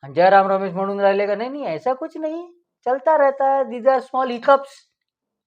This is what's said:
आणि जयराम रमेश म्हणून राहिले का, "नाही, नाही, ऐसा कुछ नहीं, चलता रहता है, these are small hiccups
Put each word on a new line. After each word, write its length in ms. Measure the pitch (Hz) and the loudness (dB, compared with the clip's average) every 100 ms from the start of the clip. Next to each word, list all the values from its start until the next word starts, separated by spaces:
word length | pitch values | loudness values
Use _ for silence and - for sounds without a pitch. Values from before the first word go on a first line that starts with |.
आणि 120 | 139 | -8
जयराम 340 | 143 180 196 196 | 2 6 6 4
रमेश 260 | 196 190 | -2 -4
म्हणून 260 | 175 196 202 | -6 -6 0
राहिले 280 | 196 196 202 | 0 2 -2
का, 80 | 202 | -4
"नाही, 140 | 240 | -6
नाही, 140 | 285 | -8
ऐसा 300 | 247 160 254 | -8 -6 -4
कुछ 240 | 254 320 320 | -4 -8 -10
नहीं, 360 | 311 320 339 _ _ _ - | -10 -10 -14 _ _ _ -6
चलता 320 | 262 294 311 | -2 0 2
रहता 400 | 277 277 269 269 | 2 2 0 0
है, 60 | |
these 220 | 254 240 233 | -2 -2 0
are 140 | 262 | 0
small 300 | - 262 262 | -2 -4 -4
hiccups 420 | 240 233 269 277 - _ _ _ _ _ _ | -4 2 2 2 -20 _ _ _ _ _ _